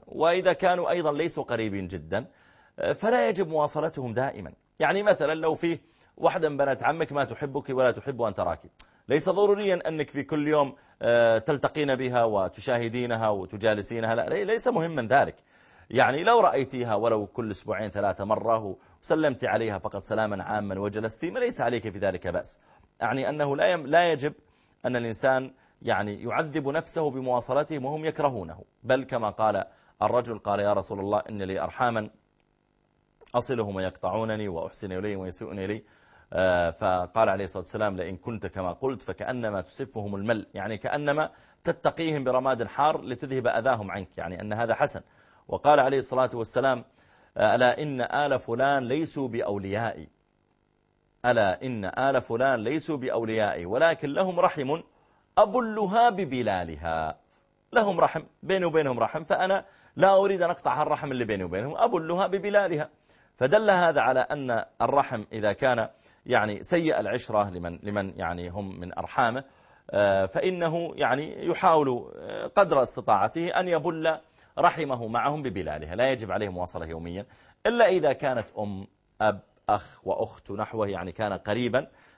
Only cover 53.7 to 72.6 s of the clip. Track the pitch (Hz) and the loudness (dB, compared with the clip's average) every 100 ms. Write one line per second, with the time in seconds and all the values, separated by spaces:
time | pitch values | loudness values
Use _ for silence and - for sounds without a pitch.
53.7 | 120 165 151 143 147 185 175 175 151 131 | 2 2 2 -4 -2 -2 2 0 0 -4
54.7 | 165 - _ _ _ _ - 208 247 220 | -4 -6 _ _ _ _ 2 4 2 -2
55.7 | 214 196 226 240 190 160 127 110 95 85 | -2 0 4 4 4 -4 -2 0 0 -4
56.7 | 76 82 80 78 - _ _ _ _ _ | -6 -4 -2 -4 -6 _ _ _ _ _
57.7 | 240 202 170 151 160 147 _ 156 190 170 | 0 2 2 2 0 -10 _ -2 0 2
58.7 | 156 143 120 110 160 156 190 185 190 - | 2 2 0 -2 -2 -2 0 2 0 -2
59.7 | _ _ - 190 190 196 190 170 170 143 | _ _ 4 6 6 4 2 0 0 -2
60.7 | 131 147 147 147 131 110 101 90 90 131 | 0 0 -2 -4 -4 -2 -2 -2 -4 -4
61.7 | 165 - 165 160 175 196 190 202 202 196 | 0 2 0 -2 -2 0 -2 2 2 2
62.7 | 151 151 _ _ _ _ - 131 208 214 | -2 -6 _ _ _ _ -2 4 4 6
63.7 | 185 170 143 117 127 - 147 131 113 - | 4 4 4 4 4 0 -2 -2 -2 -4
64.7 | - 120 139 131 117 101 110 104 101 131 | -2 2 4 2 -4 -8 -2 0 2 2
65.7 | 117 107 _ _ _ - 120 107 101 - | 2 -2 _ _ _ 0 2 2 -4 0
66.7 | 160 160 - 104 117 - 107 101 90 87 | 0 2 0 0 -4 0 0 0 -2 -8
67.7 | 85 104 104 95 - 85 87 87 95 98 | -8 -4 -4 -4 -4 -6 -4 -8 -8 -8
68.7 | 92 90 - 85 - 120 127 - _ _ | -10 -10 -8 -6 0 0 0 -8 _ _
69.7 | _ - 196 202 196 190 165 185 180 165 | _ -4 2 4 4 2 0 -2 0 -2
70.7 | 170 170 - 127 131 156 - 170 160 185 | -2 -6 -2 0 0 -2 -6 -4 2 6
71.7 | 160 135 123 64 50 92 107 117 208 | 6 4 -2 -6 -14 -10 -8 0 4